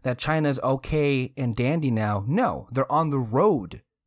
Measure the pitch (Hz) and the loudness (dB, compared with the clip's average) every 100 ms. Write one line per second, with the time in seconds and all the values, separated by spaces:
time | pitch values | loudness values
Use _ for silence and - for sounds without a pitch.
0 | 127 123 147 156 147 131 131 135 - 156 | -4 -2 0 2 2 0 0 -2 0 0
1 | 143 135 123 - 123 110 123 165 139 110 | 2 2 -2 -2 -2 0 0 0 0 0
2 | 107 104 104 185 214 80 - 127 135 147 | 0 0 0 0 0 -2 -6 -4 0 0
3 | 160 139 117 123 208 147 87 - - _ | 0 -2 0 2 4 2 -4 -14 -20 _